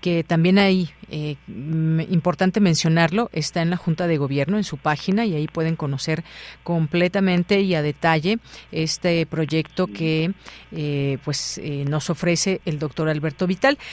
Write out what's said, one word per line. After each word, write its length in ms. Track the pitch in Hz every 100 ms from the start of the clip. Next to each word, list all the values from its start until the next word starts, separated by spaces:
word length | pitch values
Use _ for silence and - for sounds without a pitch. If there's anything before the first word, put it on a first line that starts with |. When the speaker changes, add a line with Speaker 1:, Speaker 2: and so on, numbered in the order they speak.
Speaker 1:
que 220 | 175 170 165
también 320 | 165 170 196
hay, 320 | 196 185 165 - -
eh, 260 | 151 151 139 -
mm, 540 | - 143 160 160 160 160
importante 500 | 165 180 170 185 220
mencionarlo, 680 | 196 160 165 160 165 190 240
está 300 | - 151 170
en 80 | 165
la 80 | 175
Junta 300 | - 160 175
de 100 | 156
Gobierno, 400 | 139 139 139 208
en 60 |
su 140 | 196 139
página, 480 | 156 147 - 196 233
y 100 | 156
ahí 120 | 156
pueden 280 | - 160 165
conocer 460 | 147 139 - 160 - - - -
completamente 1000 | - 170 156 175 180 196 190 180 175 202
y 140 | 196 165
a 60 |
detalle 580 | 147 143 165 160 160 226 - - -
este 540 | - 160 - 180 170 160
proyecto 600 | 160 151 160 156 - 180
Speaker 2:
Sí. 60 |
Speaker 1:
que, 380 | 196 160 160 165 196 - - -
eh, 460 | 165 147 143 139 135
pues, 360 | 151 143 - -
eh, 260 | 131 143 143
nos 220 | 151 -
ofrece 500 | 170 175 165 190 190 -
el 140 | 151
doctor 280 | 151 - 156
Alberto 400 | 151 156 - 180
Vital. 300 | 185 - - -